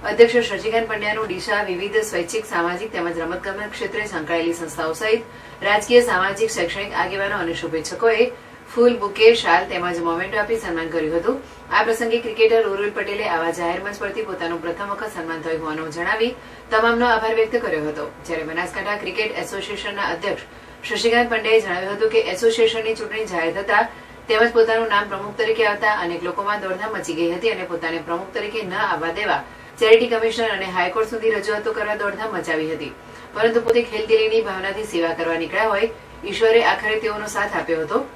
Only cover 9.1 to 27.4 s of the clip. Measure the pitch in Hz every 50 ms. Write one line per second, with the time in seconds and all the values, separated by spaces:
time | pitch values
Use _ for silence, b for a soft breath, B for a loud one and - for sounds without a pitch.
9.1 | 190 - 220 226 233 226 - - 170 - - - - 175 175 175 170 170 170 170
10.1 | 170 170 185 196 - 160 151 - 151 - - 170 170 165 165 160 165 165 156 151
11.1 | 165 170 170 214 269 277 B B B B B - - 208 226 233 220 - 240 226
12.1 | 226 233 233 226 220 233 220 220 233 226 220 202 196 196 208 208 202 - 196 202
13.1 | 208 208 214 - 170 165 165 170 165 175 170 170 170 - 196 202 - - 156 -
14.1 | - 226 214 202 185 - 170 170 170 165 156 170 170 - 202 202 202 202 220 220
15.1 | - 175 165 165 165 160 151 165 160 156 160 156 151 160 160 156 151 170 175 190
16.1 | 214 214 226 247 254 B B B B B B - 220 220 226 233 233 233 247 247
17.1 | 226 226 220 220 226 226 220 220 240 233 233 208 160 151 151 151 151 151 - -
18.1 | - - - - 170 160 151 156 160 175 180 175 - 202 185 202 208 202 - 185
19.1 | 175 214 214 214 - 175 170 - 202 196 190 - 202 202 - 208 202 202 202 -
20.1 | 170 165 185 196 180 - - B B B B B B B - - 220 196 220 233
21.1 | 226 240 240 233 233 220 214 220 220 220 202 190 175 180 185 196 202 - 226 220
22.1 | - 226 - - - - 233 226 226 247 226 220 226 226 220 220 226 220 220 202
23.1 | 214 220 214 - 180 170 165 165 - 196 202 - 208 208 226 226 B B B B
24.1 | B B B - 226 214 233 233 233 233 220 226 226 226 226 220 208 208 208 202
25.1 | 196 196 202 208 208 - 220 220 220 226 220 208 202 196 214 214 214 208 180 170
26.1 | 170 170 175 180 175 196 202 202 208 208 190 190 185 185 214 220 214 185 156 175
27.1 | 156 160 170 170 175 175